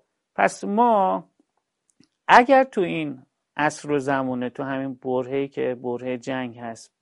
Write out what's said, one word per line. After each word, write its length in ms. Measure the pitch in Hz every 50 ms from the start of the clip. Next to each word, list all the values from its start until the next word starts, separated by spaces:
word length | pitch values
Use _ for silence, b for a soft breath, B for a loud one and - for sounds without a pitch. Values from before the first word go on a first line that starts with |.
| _ _ _ _ _ _ -
پس 300 | - 202 190 - - -
ما 640 | 196 202 220 240 240 226 202 190 185 190 185 170 _ _ _ _ _ _ _ _ _ _ _ _ _ _ _ _ _ _ _ _ -
اگر 360 | 170 233 247 269 269 262 269
تو 160 | 262 - 214
این 420 | 180 170 165 165 156 147 131 127 - _ _ _ _ _ -
عصر 340 | - 147 151 151 - - 147
و 80 | 147 143
زمونه، 520 | 127 143 139 135 131 127 127 123 123 123
تو 120 | 120 - 139
همین 320 | 135 135 135 135 135 127
برهه‌ای 540 | 127 - 127 127 127 127 123 135 139 139 139
که 260 | - 139 131 127 127
برههٔ 420 | 120 127 123 120 120 127 127 127
جنگ 420 | 123 117 139 135 131 127 120 113 117
هست، 340 | 120 117 113 - - _ _ _